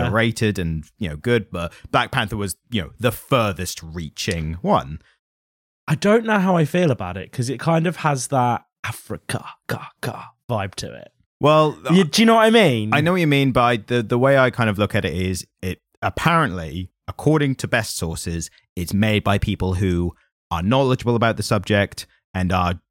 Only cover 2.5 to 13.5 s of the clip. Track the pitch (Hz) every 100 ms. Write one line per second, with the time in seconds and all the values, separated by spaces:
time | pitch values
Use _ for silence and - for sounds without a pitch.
2.5 | - _ 107 78 - 120 - - 131 107
3.5 | 87 90 - 80 82 78 - - 85 78
4.5 | 85 180 156 65 78 _ _ _ _ _
5.5 | _ _ _ - 156 196 226 220 208 185
6.5 | 175 147 180 175 113 92 92 92 - 120
7.5 | 120 165 165 170 156 156 139 - 135 123
8.5 | 113 _ _ - - - - - - -
9.5 | - - - - _ - - - _ -
10.5 | 110 98 - - 58 - _ _ - 139
11.5 | 156 156 - 135 175 160 - 226 226 220
12.5 | 233 180 117 107 143 160 185 160 139 139